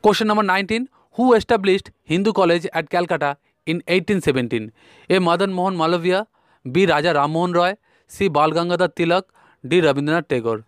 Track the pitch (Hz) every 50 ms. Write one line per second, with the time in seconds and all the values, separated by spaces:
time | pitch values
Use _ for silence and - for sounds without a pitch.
0 | - 214 202 - 220 214 208 214 208 190 185 190 202 190 220 226 254 - _ _
1 | _ _ _ - 240 254 240 220 - - 233 220 190 196 185 196 - - _ _
2 | _ - 151 180 196 220 - - 190 170 170 175 160 175 - 165 165 - - 175
3 | 175 165 180 151 147 143 143 _ _ _ _ _ _ - 160 175 - - 175 185
4 | 170 - 208 185 - 160 131 131 123 117 127 117 107 110 _ _ _ - - -
5 | - _ 175 190 185 165 170 175 196 196 190 180 180 190 190 170 160 160 175 175
6 | 165 180 180 190 220 _ _ _ _ _ _ _ _ 127 127 170 196 175 156 147
7 | 147 175 160 143 139 147 156 165 175 180 175 170 175 180 202 _ _ _ _ _
8 | _ _ - - 196 190 147 147 151 156 156 165 170 175 175 175 185 165 _ -
9 | 170 165 170 190 196 _ _ _ _ _ _ _ - 123 151 185 165 147 135 139
10 | 143 151 160 175 151 _ 143 123 113 117 113 107 110